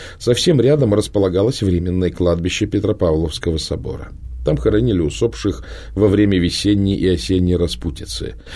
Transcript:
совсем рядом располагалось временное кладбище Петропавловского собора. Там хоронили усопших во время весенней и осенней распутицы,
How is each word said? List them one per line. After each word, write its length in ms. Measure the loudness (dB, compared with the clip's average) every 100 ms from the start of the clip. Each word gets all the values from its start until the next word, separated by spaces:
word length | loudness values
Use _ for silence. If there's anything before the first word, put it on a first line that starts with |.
| -18 -6
совсем 440 | 0 2 4 4
рядом 320 | 4 4 4
располагалось 680 | 2 2 0 2 2 2 0
временное 480 | 0 0 0 0 -2
кладбище 580 | 0 0 0 -2 -2 -2
Петропавловского 920 | 0 0 0 2 2 -2 -4 -4 -2
собора. 560 | -4 -6 -6 -10 -12 -14 -12 -6 -2
Там 100 | 0
хоронили 440 | 2 2 2 0
усопших 640 | 0 0 -2 -2 -4 -4 -10 -14 -8
во 140 | 0 4
время 320 | 4 4 2
весенней 560 | 0 0 0 2 2 2
и 120 | 2
осенней 500 | 0 0 2 2 2
распутицы, 760 | 0 -2 -8 -8 -10 -8 -10 -12 -16